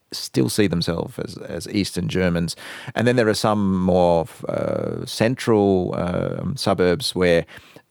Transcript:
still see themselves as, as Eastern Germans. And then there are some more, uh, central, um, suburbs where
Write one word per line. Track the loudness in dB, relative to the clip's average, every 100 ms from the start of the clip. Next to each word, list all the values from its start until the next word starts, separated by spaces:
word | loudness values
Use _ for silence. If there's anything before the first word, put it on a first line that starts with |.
| _
still | -12 -6 -2 0
see | 2 2
themselves | 2 -2 -4 -6 -8
as, | -12 -12
as | -10 -10 -4
Eastern | -2 -2 -2 -2
Germans. | 0 2 2 -2 -6 -14 -14 -8
And | 0 2
then | 4
there | 4
are |
some | 2 2 2 2 2
more, | 2 4 4 4 0 -8 -6
uh, | -4 -2 -4 -4 -6 -8
central, | 0 0 0 2 4 4 2 0 -4
um, | -4 -2 -4 -4 -6 -4
suburbs | 0 2 2 2 -2 0
where | 4 4 0 -12 -20 -20 _